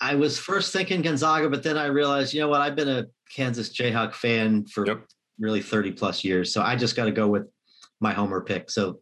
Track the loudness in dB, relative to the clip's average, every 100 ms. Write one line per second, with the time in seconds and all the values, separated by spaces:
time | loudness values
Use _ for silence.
0 | 0 2 2 0 -2 -2 0 -2 0 0
1 | 0 2 2 2 2 0 0 0 2 2
2 | 2 2 0 0 2 2 2 0 0 0
3 | -2 _ _ -4 -2 -2 -6 -2 0 0
4 | -2 -2 0 2 4 2 0 -2 -2 -2
5 | -8 _ _ -6 -2 -2 0 0 0 -2
6 | -4 -2 0 0 0 0 0 0 0 0
7 | 0 2 2 0 -2 _ _ _ -20 -6
8 | -4 -2 -2 -2 -4 -6 -4 -2 -2 -4